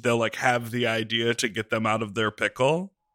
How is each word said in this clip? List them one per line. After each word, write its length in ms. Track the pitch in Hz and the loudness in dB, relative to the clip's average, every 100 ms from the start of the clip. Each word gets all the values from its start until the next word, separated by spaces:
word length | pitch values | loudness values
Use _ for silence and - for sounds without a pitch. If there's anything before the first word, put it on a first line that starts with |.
they'll, 160 | 120 117 | 0 2
like, 180 | 113 - | 2 0
have 340 | 131 123 117 | 2 2 -2
the 140 | 120 117 | -2 0
idea 460 | 113 110 113 117 | 0 0 0 0
to 140 | 117 123 | 0 -2
get 220 | 101 107 | -2 -2
them 160 | 113 110 | 0 0
out 160 | 110 | 0
of 120 | 110 | -2
their 160 | 101 110 | -2 -2
pickle. 600 | - 104 - 131 165 196 _ _ | 0 -4 2 2 2 -4 _ _